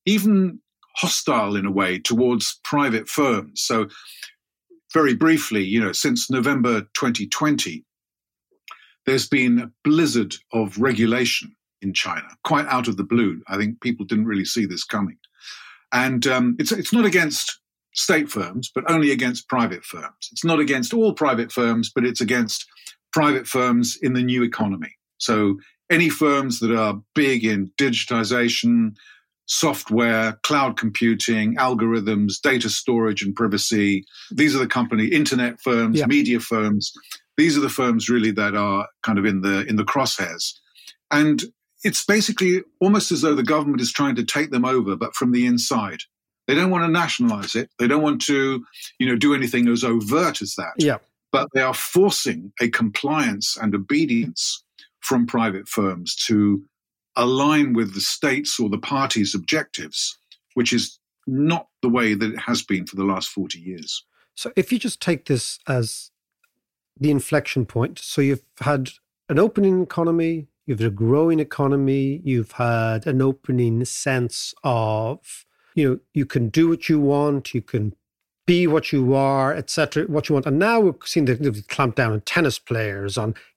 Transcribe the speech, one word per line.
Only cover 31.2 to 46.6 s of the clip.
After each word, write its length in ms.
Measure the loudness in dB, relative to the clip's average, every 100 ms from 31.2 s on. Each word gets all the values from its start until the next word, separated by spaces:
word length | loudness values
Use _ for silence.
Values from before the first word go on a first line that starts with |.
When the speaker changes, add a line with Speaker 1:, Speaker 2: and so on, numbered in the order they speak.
| 0 0 0 0
Speaker 1:
algorithms, 840 | 0 2 0 0 0 0 0 0
data 300 | 0 0 0
storage 520 | -2 0 2 2 0
and 140 | -4 -2
privacy, 720 | 0 0 0 2 2 0 -4 -16 -10
these 240 | 0 2 2
are 20 |
the 80 | 0
company, 400 | 0 0 0 2
internet 540 | 2 2 0 -2 -2
firms, 380 | -2 0 2 2
Speaker 2:
Yeah. 80 | 4
Speaker 1:
media 340 | 2 2 0
firms. 500 | 0 -2 0 0 -2 -10 -18 -20 _ 2
These 200 | 4 4
are 40 |
the 80 | 0
firms 400 | 0 0 0 2
really 220 | 2 2
that 240 | 0 0 0
are 320 | 0 -2 -4 -6
kind 160 | -2 2
of 80 | 2
in 160 | 0
the, 240 | 0 -2 0
in 100 | 0
the 80 |
crosshairs. 680 | 0 0 -2 -2 -6 -6 -10 -10 _ -20 -20 -20 _
And 340 | 2 4 2 -2 -14 _ _
it's 220 | -4 -2
basically 580 | 2 2 2 0 2 0 -2 _
almost 320 | 2 4 2
as 80 | 0
though 140 | 2
the 80 | 2
government 400 | 2 2 2 0
is 100 | -2
trying 220 | 0 0
to 100 | 0
take 260 | -2 -2 -2
them 140 | 0
over, 320 | 2 2 0 -2
but 180 | -4
from 180 | -2 2
the 120 | 2
inside. 560 | 4 2 0 -2 -4 -8 -16 _ _ _ -2
They 80 |
don't 160 | 2